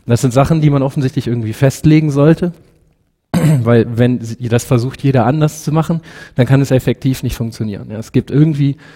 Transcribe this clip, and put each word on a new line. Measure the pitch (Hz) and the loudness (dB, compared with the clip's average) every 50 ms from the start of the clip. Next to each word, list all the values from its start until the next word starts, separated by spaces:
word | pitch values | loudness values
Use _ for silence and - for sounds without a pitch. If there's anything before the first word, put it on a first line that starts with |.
| _ | _
das | 120 120 - | -2 0 0
sind | - 131 | 0 0
Sachen, | 113 135 139 - 165 160 | 2 2 2 2 2 2
die | 151 147 | 2 2
man | 143 139 | 2 2
offensichtlich | 131 131 - 151 131 135 - 139 - | 0 -2 -2 -2 -4 -2 -4 -4 -4
irgendwie | 120 120 120 110 107 | -4 -4 -4 -4 -6
festlegen | 107 - 139 139 - - - 151 156 156 156 151 | -2 0 0 0 0 2 2 4 4 4 2 0
sollte, | 135 135 139 160 165 - 185 175 165 - _ _ _ _ _ _ _ _ _ _ _ _ _ _ | 0 2 4 4 4 2 0 -4 -6 -10 _ _ _ _ _ _ _ _ _ _ _ _ _ _
<clears throat> | - 175 160 151 156 127 | -4 0 2 2 2 2
weil | 110 117 120 117 107 120 117 | 2 4 4 4 2 2 0
wenn | 113 123 123 123 117 | 0 0 0 0 -2
sie-, | 117 113 117 - 123 117 | -4 -10 -10 -8 -4 -2
das | 117 117 - | -2 -2 0
versucht, | - 135 120 117 131 - - | 0 0 0 0 -4 -6 -2
jeder | - 135 131 127 104 | -2 0 2 2 2
anders | 120 143 156 151 151 - - - | 2 2 0 0 -2 -2 -6 -6
zu | 151 | -2
machen, | 147 160 156 - 170 160 - - - - - - - | -2 -2 0 -2 -4 -6 -6 -12 -20 -20 -20 -8 -2
dann | - 123 | -2 2
kann | 113 135 139 | 2 4 2
es | 139 - | 2 2
effektiv | 131 127 - 135 120 - - 131 131 - | 0 0 0 -2 -4 -2 -2 -4 -4 -2
nicht | - 120 - | -4 -6 -6
funktionieren. | - 117 113 - - 113 107 98 98 120 123 | -6 -6 -8 -6 -8 -8 -8 -8 -10 -12 -12
Ja, | 107 110 | -12 -12
es | 113 - | -12 -2
gibt | - 127 - - | -2 -2 -2 0
irgendwie | - 139 151 165 151 139 143 139 135 - - - - | 0 2 2 2 2 0 -2 -2 -2 -6 -12 -20 -20